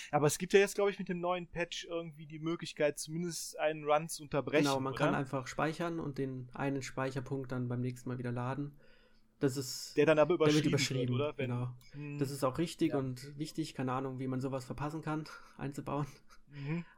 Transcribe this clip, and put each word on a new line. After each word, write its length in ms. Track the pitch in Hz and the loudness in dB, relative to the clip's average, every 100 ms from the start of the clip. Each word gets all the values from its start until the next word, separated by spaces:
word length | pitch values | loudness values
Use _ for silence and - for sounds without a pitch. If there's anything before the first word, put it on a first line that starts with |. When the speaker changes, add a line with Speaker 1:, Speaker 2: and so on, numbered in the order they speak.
| - | 0
Speaker 1:
Aber 140 | 147 147 | 4 4
es 100 | - | 2
gibt 140 | 185 | 6
ja 60 | 196 | 6
jetzt, 160 | 196 | 6
glaub 140 | - 202 | 4 0
ich, 80 | 190 | 0
mit 100 | 190 | -4
dem 120 | 175 | -2
neuen 280 | 175 180 170 | -2 -2 -2
Patch 380 | 165 170 - | -2 -2 -4
irgendwie 400 | 180 170 170 147 | -4 -4 -4 -10
die 140 | 151 156 | -14 -6
Möglichkeit, 580 | 156 170 160 - 151 151 | -2 -2 -2 4 4 2
zumindest 600 | - 165 175 156 - - | -4 -2 -2 -4 -8 -2
einen 240 | 151 156 | 0 0
Run 260 | 147 151 165 | 4 4 2
zu 140 | - | -8
unterbrechen, 400 | 147 143 131 143 | -4 -2 2 4
Speaker 2:
Genau, 160 | 143 135 | 4 4
man 140 | 135 | 0
Speaker 1:
oder? 120 | 135 | 2
Speaker 2:
kann 100 | 151 | 2
einfach 300 | 139 135 139 123 | 2 0 -4 -4
speichern 520 | - 147 156 170 165 | -2 -2 -2 -4 -4
und 180 | 147 135 | -4 -4
den 320 | 135 127 123 | -4 -6 -10
einen 280 | 135 139 139 | -4 -2 -2
Speicherpunkt 680 | 127 - 131 135 127 135 131 | -4 -4 -4 -4 -4 -6 -4
dann 160 | 127 123 | -4 -2
beim 140 | 123 | -2
nächsten 280 | 123 123 127 | -4 -4 -6
Mal 80 | 123 | -6
wieder 140 | 123 | -4
laden. 440 | 123 123 135 143 - - - _ _ _ _ | -4 -4 -4 -6 -10 -20 -20 _ _ _ _
Das 180 | 143 139 | 2 2
ist, 400 | 135 - - 151 | -4 -8 -2 4
Speaker 1:
Der 80 | |
dann 140 | 147 151 | 6 8
aber 180 | 151 170 | 6 6
Speaker 2:
der 160 | 156 | 6
wird 120 | 151 | 6
Speaker 1:
überschrieben 40 | 147 | 6
Speaker 2:
überschrieben, 480 | 139 - 127 120 123 | 2 2 0 0 0
Speaker 1:
wird, 40 | 147 | 0
oder? 80 | 143 | -2
Wenn 120 | 127 | -2
Speaker 2:
genau. 260 | 123 123 - - | -2 -4 -8 -16
Speaker 1:
Mhm. 220 | 143 147 143 | -12 -8 -4
Speaker 2:
Das 140 | 135 | -4
ist 120 | 139 | 0
auch 120 | 135 131 | 0 0
richtig 340 | 165 - 165 | -2 0 0
Speaker 1:
Ja. 60 | 143 | 2
Speaker 2:
und 400 | 135 127 139 147 | -2 -6 -10 -8
wichtig, 360 | 156 - 151 | -6 -6 -6
keine 160 | - 127 | -4 -2
Ahnung, 260 | 127 135 127 | -2 -4 -4
wie 100 | 131 | -4
man 120 | 131 | -2
sowas 240 | 131 135 | -2 -4
verpassen 380 | 123 117 147 160 | -6 -6 -4 -4
kann, 240 | 156 156 156 - | -4 -4 -6 -12
<laughs> 160 | - - | -16 -8
einzubauen. 500 | 139 143 143 139 143 - - - - | -8 -6 -4 -4 -4 -8 -20 -20 -18
Speaker 1:
Mhm. 360 | 143 139 170 165 | -10 -6 -4 -6